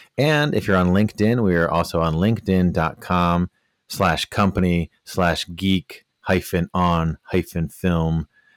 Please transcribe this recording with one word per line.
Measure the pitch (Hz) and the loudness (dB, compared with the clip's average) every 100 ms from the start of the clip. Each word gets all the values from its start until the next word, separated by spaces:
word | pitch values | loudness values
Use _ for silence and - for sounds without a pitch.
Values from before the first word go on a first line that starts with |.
| - - | -12 -2
And | 143 151 147 | 0 0 0
if | 107 - | -2 0
you're | 95 | 2
on | 90 | 2
LinkedIn, | 92 107 - 107 123 | 2 0 0 0 2
we | 104 | 2
are | 85 85 | 2 2
also | 82 85 85 | 0 -2 0
on | 82 | 0
linkedin | 80 98 113 - 92 90 | 0 0 0 0 2 2
dot | 85 80 - | 0 -2 -4
com | - 90 87 87 87 _ _ _ - | -4 0 2 0 -2 _ _ _ -12
slash | - 95 78 | -2 0 0
company | - - 98 92 90 87 82 _ | -4 0 0 2 2 0 -2 _
slash | - - 87 80 - | -10 -2 0 0 -6
geek | 85 95 95 - - _ _ | -4 0 0 -2 -18 _ _
hyphen | - 92 - 90 85 | -2 -2 0 -4 -2
on | 90 90 85 82 80 | 0 0 2 -2 -4
hyphen | - 92 85 87 80 | -4 -4 -2 -4 -6
film | - 92 85 80 82 78 _ _ | -4 -2 0 0 -2 -4 _ _